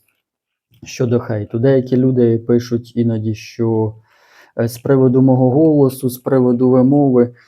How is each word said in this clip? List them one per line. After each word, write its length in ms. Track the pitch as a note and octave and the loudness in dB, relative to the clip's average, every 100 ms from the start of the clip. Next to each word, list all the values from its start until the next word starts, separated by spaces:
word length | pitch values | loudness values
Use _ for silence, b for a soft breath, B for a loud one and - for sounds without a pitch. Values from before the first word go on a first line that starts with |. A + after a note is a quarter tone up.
| _ _ _ _ _ _ _ _ | _ _ _ _ _ _ _ _
щодо 360 | - - B2+ A#2+ | -18 -6 -2 -2
хейту. 400 | - G#2+ G#2 A2+ | -4 -8 -6 -2
Деякі 380 | C3 C3+ B2+ B2+ | 0 0 0 0
люди 400 | C3 B2 A#2+ A2+ | 0 2 2 0
пишуть 580 | A2+ A#2+ A#2+ A#2+ A#2+ - | 0 -2 -2 -8 -8 -4
іноді, 400 | A#2 A2+ G#2+ A2 | -4 -2 -6 -8
що, 600 | - - A#2 A2 A2 G#2+ b b b b b - | -12 -6 -4 -2 -4 -8 b b b b b -6
е, 80 | B2 | -6
з 100 | - | -6
приводу 440 | - C3+ C3 B2+ | -2 2 2 4
мого 280 | C3 B2+ B2+ | 2 2 2
голосу, 600 | C3 D#3+ D3 C3+ C3 C3 | 2 2 2 0 0 -8
з 80 | B2 | -8
приводу 520 | - C3+ B2 A#2+ B2+ | -2 0 0 2 2
вимови. 640 | B2+ B2+ C#3+ C#3+ B2 A#2+ b | 2 2 2 2 2 0 b